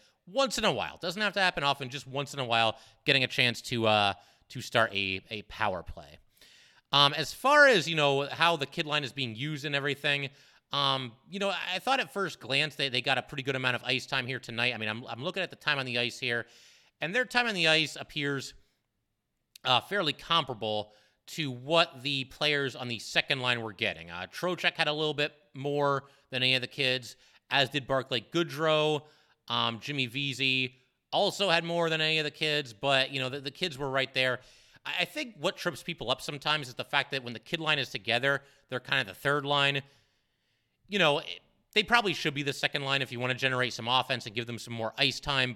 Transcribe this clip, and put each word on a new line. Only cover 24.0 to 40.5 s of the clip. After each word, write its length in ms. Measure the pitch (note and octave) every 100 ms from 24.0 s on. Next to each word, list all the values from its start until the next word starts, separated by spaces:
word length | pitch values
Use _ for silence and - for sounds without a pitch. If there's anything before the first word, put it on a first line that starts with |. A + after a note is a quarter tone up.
| E2
Uh, 160 | F2 F#2
Trocheck 400 | - F3 F3 F3+ -
had 120 | D#3
a 60 |
little 200 | D3+ D#3
bit 180 | C#3+ D3 - _
more 520 | C#3 C#3 C#3+ C#3+ C#3 - _ -
than 120 | C3
any 140 | B2+ C3
of 60 |
the 60 | A#2+
kids, 480 | - C3+ B2+ A2+ - _ _ -
as 200 | C3+ C3
did 180 | D3 A#2+
Barclay 340 | C3+ A#2+ B2 G2+
Goodrow. 720 | E3 D#3+ C#3 D#3+ D#3 D3+ D3 - _ _ _ -
Um, 320 | A#2+ A#2 A2+
Jimmy 280 | C3+ D3 B2
Vesey 680 | B2+ C#3+ B2 C3+ C3 B2+ - _ _ -
also 380 | D3+ G3 - G3
had 140 | E3
more 260 | E3+ E3+ E3
than 120 | D#3+
any 160 | D#3 D#3
of 60 |
the 80 | D3
kids, 420 | D3 D#3 D3 C3+
but, 380 | G#2 C#3 C3+ C3+
you 80 | C#3
know, 100 | C3
the, 100 | C#3+
the 120 | C3+
kids 260 | - F3+ C3
were 120 | C#3
right 240 | C3+ C3
there. 260 | C3 C3 B2 - - _ - C3+
I, 80 | E3+
I 40 | F3
think 300 | D4+ B3+ F#3
what 180 | D#3+ -
trips 260 | F3 C3+
people 260 | - - A2+
up 120 | C3+
sometimes 480 | - D3 D#3 D3+ C3
is 40 |
the 100 | B2
fact 280 | A#2+ C#3+ C3
that 120 | C#3
when 100 | A#2+
the 60 | A2+
kid 200 | - E3+
line 200 | D#3 D3
is 100 | B2
together, 520 | A#2+ G#2+ A#2 C3+ C#3 - _ -
they're 100 | B2+
kind 200 | - C#3
of 80 | G#2
the 120 | F2+
third 260 | C#3 C#3+ C#3+
line. 380 | C#3+ C#3 C#3 - _ _ _ _ _ _